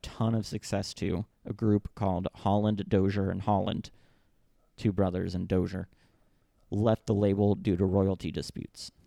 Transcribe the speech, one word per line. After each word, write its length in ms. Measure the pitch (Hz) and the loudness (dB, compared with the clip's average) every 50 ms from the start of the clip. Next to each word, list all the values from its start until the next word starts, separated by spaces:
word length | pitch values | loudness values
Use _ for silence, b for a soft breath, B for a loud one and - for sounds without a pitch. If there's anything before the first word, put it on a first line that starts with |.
| - | -8
ton 320 | - - - 113 113 113 | -14 -6 -2 0 0 0
of 100 | 110 101 | 0 -2
success 480 | - - 104 - - - 98 98 - - | -4 -8 -10 -6 -4 -4 -4 -4 -6 -6
to, 300 | - - 95 90 90 107 - _ _ _ | -6 -4 -2 -2 -4 -4 -8 _ _ _
a 80 | - 101 | -12 -6
group 420 | - 113 104 104 104 - - - | -2 2 4 4 2 2 -2 -6
called 320 | - 107 95 92 87 92 - - | -2 -2 0 0 0 -2 -6 -8
Holland, 540 | - - 101 98 104 104 107 107 98 98 - | -2 0 2 2 4 4 2 0 0 0 2
Dozier, 420 | 110 98 95 98 98 101 95 95 | 2 4 4 4 2 0 0 -2
and 120 | 92 95 101 | -2 -2 0
Holland, 480 | 107 104 98 95 - - - - - - - _ _ _ _ _ _ _ _ _ _ _ _ _ _ _ | 0 2 2 2 0 -4 -6 -6 -8 -14 -20 _ _ _ _ _ _ _ _ _ _ _ _ _ _ _
two 140 | - - 110 | -4 -2 -2
brothers 420 | 95 95 98 92 87 92 92 90 87 | 0 2 0 0 0 -2 -4 -4 -4
and 140 | 90 92 | -4 -4
Dozier, 400 | 92 95 92 90 90 95 92 87 - _ _ _ _ _ _ _ _ _ _ _ _ _ _ _ _ | 0 0 0 0 0 -4 -8 -10 -12 _ _ _ _ _ _ _ _ _ _ _ _ _ _ _ _
left 380 | - 101 107 117 110 - - | -4 0 2 2 2 2 0
the 80 | - 110 | -2 0
label 400 | 101 104 101 98 98 104 101 101 | 2 4 2 4 4 4 2 2
due 220 | 92 - 107 92 | 2 0 0 0
to 80 | 87 98 | 2 2
royalty 480 | 95 90 98 95 98 95 87 - 85 - | 2 4 2 2 2 0 -2 -6 -8 -6
disputes. 580 | 85 - - - - - - - - - - - _ _ | -6 -8 -8 -10 -12 -14 -14 -16 -16 -18 -18 -18 _ _